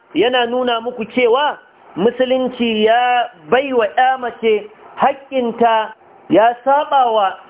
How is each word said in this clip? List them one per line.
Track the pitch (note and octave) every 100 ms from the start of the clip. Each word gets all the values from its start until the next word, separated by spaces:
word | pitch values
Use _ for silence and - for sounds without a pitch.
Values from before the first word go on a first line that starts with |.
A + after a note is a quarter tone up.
| _
yana | D3+ A3+ B3+ A#3+
nuna | B3 B3 A#3
muku | A#3 B3 A3
cewa | B3 A#3+ B3 D4 G#3+ - _ - D3
Musulunci | G#3+ A#3+ B3+ C4 B3+ B3+ A#3 G#3+
ya | G#3+ A#3+ B3 B3 A3+ E3+ D3+
bai | B3 C#4
wa | B3 G#3 -
ya | C4 C4
mace | A#3+ A3+ A3+ G#3 - - - -
haƙƙinta, | - C4+ - C4 A#3 A3 A#3 A3 G#3+ - _ - -
ya | E3 A3+ A#3+
saɓa | C4+ C#4+ D4+ C#4 B3
wa | A3 F#3+ -